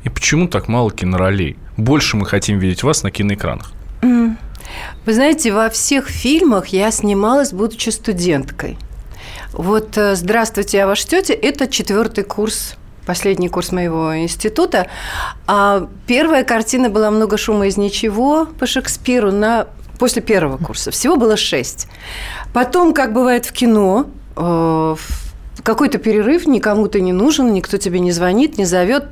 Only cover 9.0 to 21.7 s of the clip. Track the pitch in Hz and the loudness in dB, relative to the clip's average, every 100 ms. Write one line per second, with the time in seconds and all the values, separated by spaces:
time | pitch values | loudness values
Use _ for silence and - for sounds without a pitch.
9 | - - - - - - 175 214 214 - | -14 -16 -16 -14 -12 -6 0 0 0 0
10 | 208 196 175 220 220 214 208 202 196 202 | 2 2 0 0 0 -2 0 2 2 0
11 | - 339 381 - 262 302 269 - - 202 | 0 0 0 0 0 0 -2 -2 0 0
12 | 220 - 196 - 220 - - - - - | 0 -2 -6 -4 -4 -4 -8 -12 -20 -14
13 | - 180 202 175 180 180 170 185 175 160 | -6 -2 0 0 0 -2 -4 -2 -2 0
14 | 160 156 170 - 214 214 359 214 180 - | -2 -2 -4 -2 -4 0 0 0 -2 -8
15 | - - - - - 202 202 202 170 - | -10 -8 -8 -8 0 2 4 2 0 -12
16 | - 247 320 302 254 233 220 254 247 202 | 0 2 4 2 2 0 0 0 2 2
17 | 214 214 220 214 - 214 196 196 202 202 | 2 2 2 0 0 2 2 2 -2 0
18 | 226 202 262 302 320 - 254 262 254 - | -2 0 2 2 0 -2 -2 -2 -4 -6
19 | - 247 208 196 214 233 - - - - | 0 2 2 2 2 2 -2 -8 -18 0
20 | 247 - - 202 156 135 165 - - - | 0 0 2 2 2 -2 -6 -6 -6 -2
21 | 254 320 226 214 - 151 - | 2 4 4 2 0 -2 -4